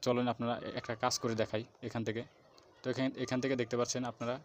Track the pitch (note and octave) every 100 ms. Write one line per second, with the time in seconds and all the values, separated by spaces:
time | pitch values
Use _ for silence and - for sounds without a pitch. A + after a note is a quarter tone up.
0 | - B2 B2 A#2 A#2+ A#2+ - - - A#2
1 | B2+ - A#2+ A2+ A2 A2 A2+ - A#2+ A#2+
2 | A2+ A2 A#2+ - - - - - B2+ A#2+
3 | C3 - B2+ C3 C3 C3+ A2+ A#2+ A#2+ B2+
4 | B2 A2+ A#2+ B2+